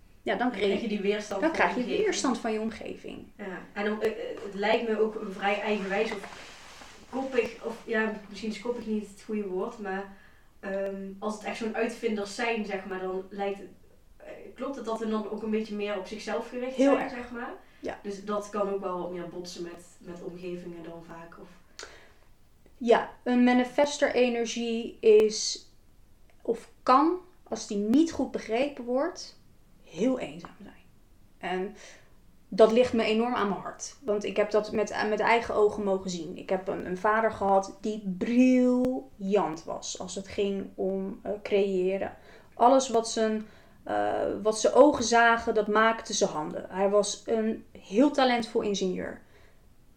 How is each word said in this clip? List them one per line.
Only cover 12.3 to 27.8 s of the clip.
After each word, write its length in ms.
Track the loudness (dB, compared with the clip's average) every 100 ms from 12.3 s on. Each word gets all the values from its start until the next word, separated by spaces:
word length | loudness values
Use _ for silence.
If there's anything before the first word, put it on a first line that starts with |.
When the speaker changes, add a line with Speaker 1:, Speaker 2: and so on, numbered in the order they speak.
Speaker 2:
zijn, 300 | -4 -2 -2
zeg 200 | -4 -6 -6
maar, 140 | -6
dan 220 | -4 -6 -8
lijkt 280 | -6 -4 -4
het, 100 | -10 -20 -20 -20 -20 -20
eh, 100 | -18 -16 -16
klopt 220 | -10 -8 -6
het 80 |
dat 140 | -6 -4
we 100 | -2
dan 220 | -2 -4
ook 120 | -6
een 80 | -2
beetje 240 | -2 -2
meer 240 | -6 -4 -6
op 80 | -8
zichzelf 420 | -10 -6 -6 -6
gericht 280 | -8 -6 2
Speaker 1:
Heel 140 | 4
Speaker 2:
zijn, 80 | 4
Speaker 1:
erg. 80 | 0
Speaker 2:
zeg 180 | -8 -10
maar? 220 | -10 -10 -12 -20 -12
Speaker 1:
Ja. 180 | -12 -10
Speaker 2:
Dus 220 | -10 -10
dat 260 | -6 -6 -4
kan 200 | -4 -2
ook 60 | -2
wel 180 | -4 -6
wat 120 | -6
meer 160 | -8 -10
botsen 340 | -10 -12 -10
met, 220 | -12 -12 -20 -20
met 240 | -16 -12
omgevingen 600 | -12 -10 -10 -10 -10 -12
dan 200 | -14 -14 -16
vaak, 280 | -16 -18 -18
of? 80 | -20 -20 -20 -18 -18 -18 -20 -20 -20 -20 -20 _ -20 -6
Speaker 1:
Ja, 340 | 4 4 4 -8
een 220 | 0 4
manifester-energie 1500 | 6 4 2 2 0 2 0 4 2 2 -2 -4 -4 -4 -6 2
is, 680 | 8 8 8 2 -4 -6 -12 -20 -20 -20 -20 -20 -20 -12
of 260 | -4 -4 -6 -8
kan, 340 | 4 6 6 2 -8 -20
als 240 | -10 -10 -4
die 100 |
niet 360 | -2